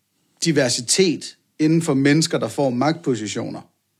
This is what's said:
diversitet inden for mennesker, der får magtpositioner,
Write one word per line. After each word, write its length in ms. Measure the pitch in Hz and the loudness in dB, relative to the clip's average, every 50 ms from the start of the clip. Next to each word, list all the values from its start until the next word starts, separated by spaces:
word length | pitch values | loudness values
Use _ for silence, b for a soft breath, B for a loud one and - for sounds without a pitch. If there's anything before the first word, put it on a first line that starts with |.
| _ _ _ _ _ _ _ _ - | _ _ _ _ _ _ _ _ -2
diversitet 920 | 170 156 147 135 123 - - 123 - - - 190 180 139 104 - - - _ _ _ _ - | 0 2 2 2 2 0 -4 -4 -2 0 2 2 2 2 -2 -6 -12 -16 _ _ _ _ -2
inden 220 | 156 156 160 170 | 2 2 2 2
for 120 | 165 165 139 | 2 2 0
mennesker, 440 | 135 139 143 147 160 160 - - 143 | 2 4 4 4 4 2 0 -2 -4
der 80 | 120 113 | -4 -4
får 220 | - - 143 135 | -2 -2 -2 0
magtpositioner, 920 | 120 120 135 151 160 165 - 147 127 107 107 101 95 113 107 101 92 - - _ _ _ _ _ _ _ | 0 0 0 0 0 -2 -2 -4 -2 -2 -4 -6 -6 -8 -8 -8 -10 -14 -16 _ _ _ _ _ _ _